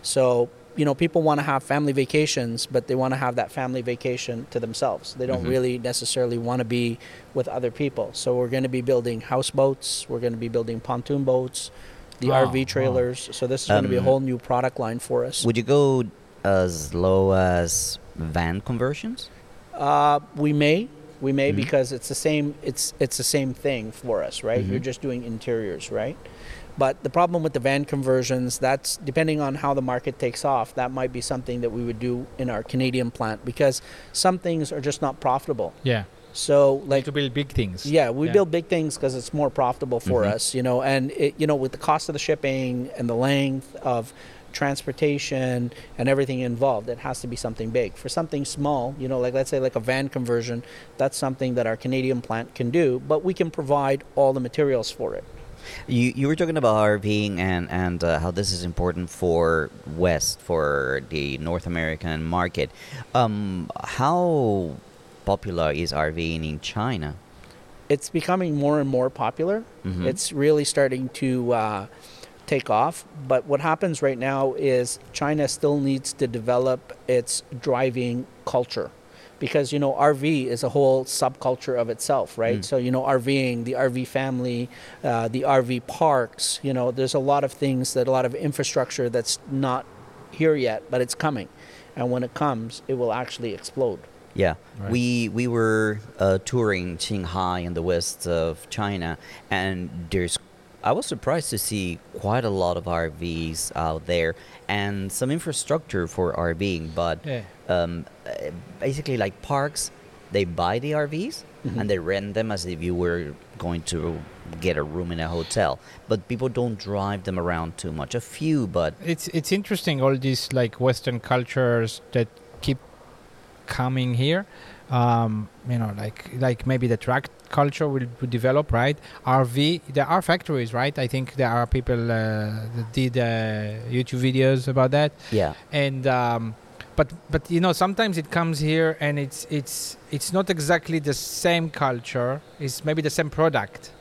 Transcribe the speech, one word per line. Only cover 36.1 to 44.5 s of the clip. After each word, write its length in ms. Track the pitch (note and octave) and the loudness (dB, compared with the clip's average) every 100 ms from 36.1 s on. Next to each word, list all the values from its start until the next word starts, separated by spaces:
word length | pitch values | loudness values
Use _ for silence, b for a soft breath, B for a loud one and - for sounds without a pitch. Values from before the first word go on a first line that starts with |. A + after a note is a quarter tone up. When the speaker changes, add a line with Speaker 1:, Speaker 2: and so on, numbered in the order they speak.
| - - | -14 -14
Speaker 1:
So, 460 | - - C#3+ C#3 C3+ | -8 4 8 8 6
Speaker 3:
Need 80 | C#3 | 2
Speaker 1:
like, 140 | C3+ C3 | 0 2
Speaker 3:
to 60 | |
build 200 | C#3+ C#3 | -2 0
big 160 | B2 C#3+ | -2 -2
things. 380 | - G#2 F2+ C#3 | 0 -2 -2 2
Speaker 1:
Yeah, 240 | D#3 B2+ | 4 4
we 160 | B2 D#3+ | 2 4
Speaker 3:
Yeah. 80 | |
Speaker 1:
build 160 | G3 F#3 | 4 4
big 160 | E3+ E3 | 0 0
things 320 | E3+ D#3 - | 0 0 0
'cause 160 | C3+ | -2
it's 180 | B2+ A#2+ | -2 -4
more 160 | D3+ C#3+ | 0 0
profitable 520 | - B2+ A#2+ C3 A#2+ | 2 0 0 -2 -2
for 200 | - B2 | 2 2
Speaker 2:
Mm-hmm. 140 | G#2 | 4
Speaker 1:
us, 200 | G#2+ - | 2 -2
you 80 | B2+ | 0
know, 200 | B2+ B2 | 2 2
and 300 | C3+ C3+ C3 | 2 2 0
it, 200 | - D3 - | 0 0 2
you 80 | D3+ | 2
know, 80 | D3 | 2
with 160 | C3 | 0
the 60 | - | -2
cost 320 | - D#3 - | 0 0 0
of 20 | |
the 60 | C#3+ | -4
shipping 720 | - D3+ C#3 C3+ C3 B2 B2+ - | 0 0 0 0 -2 -2 -4 -4
and 100 | A#2+ | -2
the 60 | A#2 | 2
length 580 | C3 C#3 C#3 C3+ - - | 2 2 2 -2 -8 -6
of 360 | C#3 B2 A2+ - B B B | -2 -2 -2 -14 B B B